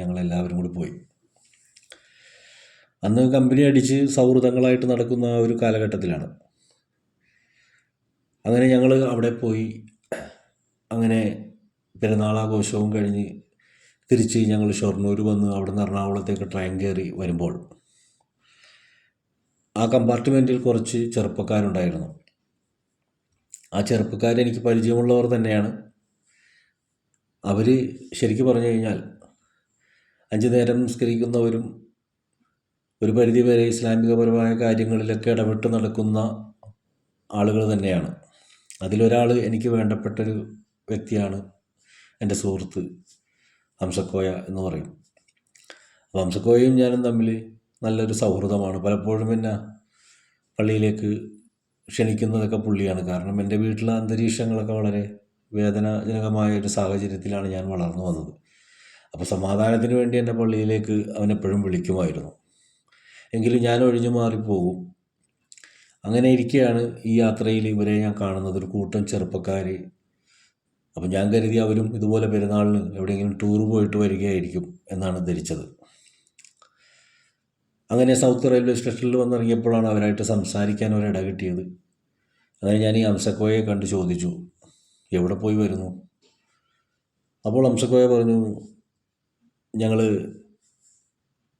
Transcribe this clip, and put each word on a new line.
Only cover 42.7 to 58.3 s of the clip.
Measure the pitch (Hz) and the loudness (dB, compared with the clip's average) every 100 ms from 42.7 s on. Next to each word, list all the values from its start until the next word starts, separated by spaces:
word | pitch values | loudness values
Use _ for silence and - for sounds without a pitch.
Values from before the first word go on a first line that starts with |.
| - 90 - _ _ _ _ _ _ _ - | -8 -10 -12 _ _ _ _ _ _ _ -8
ഹംസക്കോയ | 92 90 90 95 92 90 - | -6 -4 -4 -2 -2 -4 -8
എന്ന് | 95 92 | -8 -6
പറയും. | 78 - - _ _ _ _ _ _ - - _ _ _ | -6 -10 -16 _ _ _ _ _ _ -20 -20 _ _ _
അപ്പോൾ | 98 | -6
ഹംസക്കോയയും | 92 90 92 120 127 127 | -4 -2 4 6 6 4
ഞാനും | 123 123 123 | 2 0 0
തമ്മിൽ | 117 113 113 110 - _ - 113 | 0 0 -2 -8 -20 _ -8 -4
നല്ലൊരു | 110 110 107 | -2 -2 0
സൗഹൃദമാണ്. | 107 95 98 101 95 95 98 | 0 0 -2 -2 -2 -4 -2
പലപ്പോഴും | 104 98 107 113 113 | -2 -2 -2 -2 -2
എന്നെ | 110 104 - - _ _ _ _ _ _ _ - | -2 -6 -10 -20 _ _ _ _ _ _ _ -2
പള്ളിയിലേക്ക് | 107 110 107 107 107 107 - - _ _ _ _ - | 0 2 2 0 -2 -4 -6 -20 _ _ _ _ -12
ക്ഷണിക്കുന്നതൊക്കെ | - 110 107 110 110 107 107 107 | -4 -2 0 0 0 -2 -2 0
പുള്ളിയാണ്. | 101 98 92 90 | 0 -2 -2 -4
കാരണം | 90 92 101 | -6 -4 -4
എൻ്റെ | 98 104 | -2 0
വീട്ടിലെ | 110 107 113 110 | 0 -2 -2 -2
അന്തരീക്ഷങ്ങളൊക്കെ | 110 113 113 110 113 110 107 107 | -2 0 0 0 -2 -2 -2 -2
വളരെ | 107 101 101 - _ _ _ | 0 -2 -4 -10 _ _ _
വേദനാജനകമായ | 107 104 104 107 107 101 110 110 110 107 104 | -2 0 0 0 -2 -4 -4 -2 0 2 0
ഒരു | 101 104 | -2 -2
സാഹചര്യത്തിലാണ് | 95 101 101 95 98 101 95 95 | -2 -2 -4 -6 -6 -6 -6 -6
ഞാൻ | 95 | -6
വളർന്നു | 92 85 87 90 | -4 -4 -4 -4
വന്നത്. | 80 76 | -4 -6